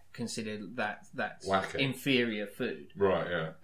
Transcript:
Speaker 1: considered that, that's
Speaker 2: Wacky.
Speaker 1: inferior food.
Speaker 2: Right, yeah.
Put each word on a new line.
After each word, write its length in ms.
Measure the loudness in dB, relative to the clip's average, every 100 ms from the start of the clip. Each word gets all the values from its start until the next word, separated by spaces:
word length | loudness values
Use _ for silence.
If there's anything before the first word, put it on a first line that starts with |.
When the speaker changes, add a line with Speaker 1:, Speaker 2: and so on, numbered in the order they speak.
| -14
Speaker 1:
considered 600 | -6 -4 -4 -6 -6 -8 -4
that, 300 | -4 -4 -10
that's 340 | -4 -4 -4 0
Speaker 2:
Wacky. 280 | 0 2 0
Speaker 1:
inferior 680 | 0 0 4 4 4 0 -4
food. 400 | -4 -4 -4 -6
Speaker 2:
Right, 320 | 2 4 4 2
yeah. 200 | -2 -2 -4